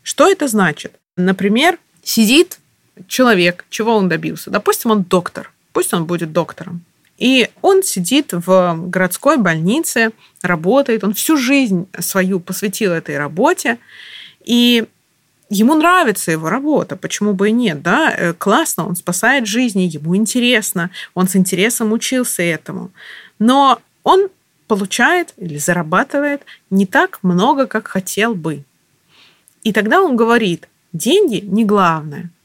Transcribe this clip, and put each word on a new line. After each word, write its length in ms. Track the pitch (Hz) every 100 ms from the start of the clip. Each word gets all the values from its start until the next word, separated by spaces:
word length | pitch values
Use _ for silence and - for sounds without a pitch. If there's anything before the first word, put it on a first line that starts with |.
Что 260 | - - 320
это 200 | 381 285
значит? 520 | 214 180 - - _ _ -
Например, 600 | 185 190 196 220 330 359 _ _
сидит 560 | - - 214 277 359 - _ _ _ - 185
человек, 580 | - 247 196 175 175 _
чего 260 | - 220 220
он 140 | 185
добился? 400 | 165 160 160 -
Допустим, 400 | 208 370 415 240
он 140 | 214
доктор, 480 | 180 185 175 - - _ _
пусть 200 | - -
он 120 | 185 160
будет 260 | 175 165
доктором. 500 | 156 156 - 175 175 _ _ _ _
И 320 | 247 262 214 _
он 220 | 359 392
сидит 500 | - 196 175 277 294
в 420 | 175 170 185 180 165 180
городской 500 | 180 180 - 277 302
больнице, 760 | 185 160 170 277 330 247 220 - _ _
работает, 640 | 180 175 170 269 277 226
он 100 | 196
всю 240 | 214 - 311
жизнь 500 | 240 277 254 180 - -
свою 400 | 175 196 185 190
посвятил 540 | 180 190 208 196 202
этой 260 | 165 - 143
работе, 580 | 147 156 277 370 262 233 _ - - - - _
и 420 | - 240 240 233 226 _ _ _ _ _ _
ему 260 | 202 226 311
нравится 560 | 330 370 294 202 -
его 180 | 160 160
работа, 460 | 233 285 262 - 190
почему 380 | 180 - 208
бы 160 | 190 202
и 20 |
нет, 320 | 226 233 147
да? 280 | 165 240 311
Э, 220 | - 175
классно, 540 | 165 202 247 320 - 165
он 80 | 175
спасает 500 | - 175 226 277 214
жизни, 360 | 226 247 190
ему 340 | 180 151 156 190
интересно, 720 | 220 247 240 233 - 180 170 - -
он 140 | - 185
с 80 | 196
интересом 560 | 185 185 208 - 220
учился 500 | 220 - 254 247 -
этому. 480 | 170 160 - 185 180 _ - - - _
Но 420 | 220 269 277 240 _ _
он 280 | 247 381 392 _ _ _ _
получает 680 | 202 196 - 254 349 339 _
или 220 | 175 147
зарабатывает 840 | 147 175 156 180 277 285 294 285 - - _
не 160 | 190 196
так 320 | 294 370 -
много, 460 | 185 175 226 277 262
как 200 | 220 -
хотел 460 | 196 185 - 226
бы. 300 | 202 160 143 143 _ _ _ _ _ _ _ _ _
И 80 | 226
тогда 300 | 208 208 330
он 140 | 381 240
говорит: 520 | 233 233 175 165 - _ _
«Деньги 440 | 160 220 370 370 196
не 300 | 202 202 214
главное. 680 | 208 180 160 151 143 170 _